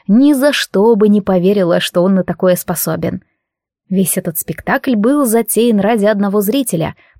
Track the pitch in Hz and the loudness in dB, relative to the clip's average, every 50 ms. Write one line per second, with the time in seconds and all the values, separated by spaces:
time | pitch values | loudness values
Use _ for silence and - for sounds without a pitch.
0 | _ - 196 233 277 285 302 262 262 294 277 - - - - 190 202 226 233 202 | _ 2 2 4 4 4 2 2 2 0 0 0 -6 -4 -2 2 2 2 4 4
1 | 214 214 208 208 202 - 190 180 175 190 208 202 185 160 175 180 - - - 180 | 4 4 4 2 2 0 0 2 2 2 0 2 0 0 0 -2 -2 -2 -2 0
2 | 175 196 196 190 180 - 170 - - 185 180 180 - - 175 170 - 175 160 170 | 0 2 2 0 0 -4 -4 -2 0 0 0 0 -2 -6 -6 -6 -4 -4 -4 -4
3 | 165 - - 185 - _ _ _ _ _ _ _ _ _ _ _ _ _ 185 190 | -4 -6 -6 -8 -14 _ _ _ _ _ _ _ _ _ _ _ _ _ -2 -2
4 | 190 151 - 196 180 185 160 - - - 160 - - - 233 269 - 269 247 214 | 0 0 -2 -4 -6 -6 -8 -8 -8 -8 -10 -8 -4 -4 -4 -2 -2 -2 -2 0
5 | 202 233 285 294 285 233 208 233 226 - - 214 226 240 226 202 190 202 240 220 | 0 0 2 0 0 0 0 0 -2 0 0 0 2 2 2 2 2 0 0 2
6 | 196 208 220 202 202 202 190 214 208 190 214 285 262 - - 165 156 156 - _ | 2 0 0 0 -2 -2 0 -2 -2 0 -2 -2 -2 -2 -4 -4 -4 -6 -8 _
7 | _ _ _ | _ _ _